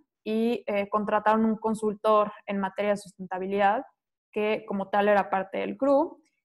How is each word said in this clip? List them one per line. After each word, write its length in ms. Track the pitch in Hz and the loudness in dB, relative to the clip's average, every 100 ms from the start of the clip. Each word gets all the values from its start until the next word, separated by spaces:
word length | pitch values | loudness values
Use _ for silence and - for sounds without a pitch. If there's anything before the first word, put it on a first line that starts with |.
| _ _ | _ _
y, 400 | 214 220 226 240 - | -4 -2 -2 -2 -4
eh, 200 | 202 202 | -4 -2
contrataron 560 | 208 208 214 214 220 220 | -2 0 0 2 2 2
un 100 | 220 | 0
consultor 760 | 220 214 214 208 220 214 208 - - | -4 -4 -4 -2 2 2 2 -4 -8
en 140 | 196 | -6
materia 320 | 190 - 208 | -6 -4 -2
de 60 | 202 | -4
sustentabilidad 880 | 190 - 185 185 190 202 196 233 - _ _ _ _ | -6 -16 -10 -8 -4 0 2 2 -4 _ _ _ _
que 340 | 214 208 220 220 | -4 -2 -2 -4
como 220 | 196 190 | -6 -2
tal 180 | 202 202 | 2 4
era 240 | 202 190 | 4 2
parte 280 | 190 190 196 | -2 -4 -6
del 160 | 196 202 | -6 -2
crew 460 | 269 277 349 - _ _ | 2 4 2 -4 _ _